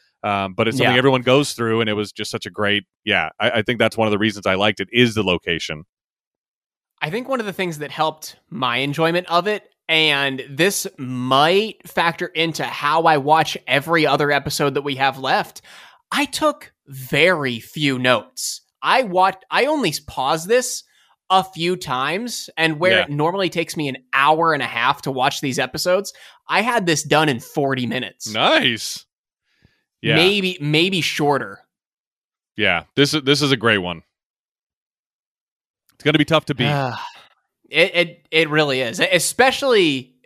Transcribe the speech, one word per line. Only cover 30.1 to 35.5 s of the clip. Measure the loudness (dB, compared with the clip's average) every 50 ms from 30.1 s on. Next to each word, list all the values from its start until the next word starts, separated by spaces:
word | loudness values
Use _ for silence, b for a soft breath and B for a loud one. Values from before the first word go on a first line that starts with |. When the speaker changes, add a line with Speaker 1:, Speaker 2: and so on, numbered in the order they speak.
| 4
Speaker 2:
Maybe, | 4 4 4 4 2 0 -2 -2 -4
maybe | -2 0 2 2 2 2 0 -2
shorter. | -2 -2 -2 0 0 2 2 0 -2 -6 -14 -18 _ _ _ _ _ _ _ _ _ _ _ _ _ _ _ _ _ _ -6
Speaker 1:
Yeah, | -2 0 0 0 0 -4 _ 2
this | 2 2 2 2
is, | -2 0
this | 0 0 2
is | 2 0
a | 0 2
great | 2 2 2 2
one. | 0 -4 -8 -10 _ _ _ _ _ _ _ _ _ _ _ _ _ _ _ _ _ _ _ _ _ _ _ _ _ _ _ _ _ _